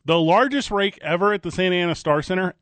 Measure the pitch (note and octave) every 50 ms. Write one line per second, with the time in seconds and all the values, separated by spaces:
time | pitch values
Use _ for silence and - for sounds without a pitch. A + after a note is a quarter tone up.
0 | - D#3 E3 E3+ D#3+ D#3+ F3+ G#3+ C4 C4+ C#4 C#4+ - - G#3 G3 G3 G3+ - -
1 | - D3+ E3 F3 G3 G#3 G#3 G3 - F3 - F3+ F#3 F#3 F3+ F3+ F3 E3+ D#3+ -
2 | - D#3 D3 D3+ D3 - F#3 F#3 F#3 F3+ - _